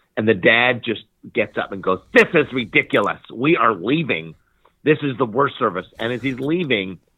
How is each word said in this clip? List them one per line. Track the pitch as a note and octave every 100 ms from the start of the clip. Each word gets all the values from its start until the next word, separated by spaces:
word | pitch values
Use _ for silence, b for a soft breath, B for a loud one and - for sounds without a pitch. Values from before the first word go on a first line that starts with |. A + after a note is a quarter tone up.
| _ -
And | A2
the |
dad | G#2 A#2 A2+ B2 B2
just | A#2+ G#2+ - _ -
gets | B2 G#2+ -
up | F#2+
and | G2
goes, | F2+ F#2 -
"This | B3 A3
is | E3 C#3
ridiculous. | C3 A#2 D3 - B2+ G2+ - -
We | A2 C#3+ E3
are | A#2 G2+
leaving. | F#2 D#3 D3 F2 D#2+ D#2+ _ _ _ _
This | C3 D3+
is | C#3+ B2
the | B2+
worst | G#2+ C#3 -
service." | A#2 F2+ F2 -
And | A2+
as | B2
he's | C3 B2
leaving, | C3+ E3+ D#3+ A2+ F#2+ F#2 _